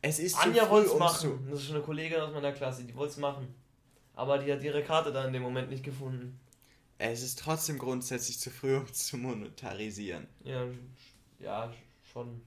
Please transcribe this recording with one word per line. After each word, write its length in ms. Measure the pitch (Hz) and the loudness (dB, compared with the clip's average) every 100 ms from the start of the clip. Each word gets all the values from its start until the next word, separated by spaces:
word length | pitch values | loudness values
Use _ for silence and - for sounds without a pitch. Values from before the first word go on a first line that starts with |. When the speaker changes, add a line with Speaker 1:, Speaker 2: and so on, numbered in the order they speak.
Speaker 1:
es 160 | 143 156 | 0 0
ist 180 | 180 147 | 0 4
Speaker 2:
Anja 240 | 165 233 | 6 8
Speaker 1:
zu 40 | 208 | 10
früh, 60 | |
Speaker 2:
wollt's 160 | 208 196 | 10 10
Speaker 1:
um's 100 | 151 | 6
Speaker 2:
machen. 180 | 170 151 151 131 131 | 6 4 0 -2 -4
Speaker 1:
zu 40 | |
Speaker 2:
Das 120 | 143 | -6
ist 80 | 139 | -2
eine 100 | 151 | -4
Kollegin 400 | 151 156 160 165 | -2 -4 0 0
aus 120 | 151 | 0
meiner 200 | 147 139 | -2 -2
Klasse, 320 | 139 131 127 | -2 -4 -4
die 100 | 123 | -10
wollt's 220 | 123 147 143 | -4 -4 -2
machen. 380 | 143 139 127 - _ _ _ _ _ | -4 -4 -12 -14 _ _ _ _ _
Aber 240 | - 131 139 | -6 2 2
die 140 | 143 | 2
hat 100 | 139 | -2
ihre 200 | 143 147 | 0 -2
Karte 280 | 147 160 151 | 2 2 2
da 120 | 135 | 0
in 80 | 131 | 0
dem 100 | 127 | -2
Moment 280 | 123 127 127 | -2 -4 -4
nicht 120 | 131 | -6
gefunden. 560 | 135 131 135 127 123 131 _ _ _ _ _ _ | -8 -8 -6 -6 -8 -14 _ _ _ _ _ _
Speaker 1:
Es 240 | 113 117 | -4 -2
ist 160 | 127 - | -6 -6
trotzdem 400 | 151 160 160 139 | -2 -2 0 -2
grundsätzlich 600 | 123 127 123 123 - - | -2 -2 -2 -4 -4 -6
zu 120 | - | -8
früh, 260 | - 135 135 | -4 2 2
um 160 | 123 | 0
zu 240 | - - 127 | -6 -4 -4
monetarisieren. 1080 | 127 110 104 - 117 98 107 98 101 85 - - | -4 -6 -8 -10 -10 -6 -6 -6 -6 -6 -10 -14
Speaker 2:
Ja, 220 | - 131 123 123 127 - - - _ _ | -8 -6 -6 -8 -16 -20 -20 -20 _ _
ja, 340 | 98 101 117 120 - _ - | -8 -6 -6 -12 -20 _ -14
schon. 300 | 123 120 117 | -12 -10 -12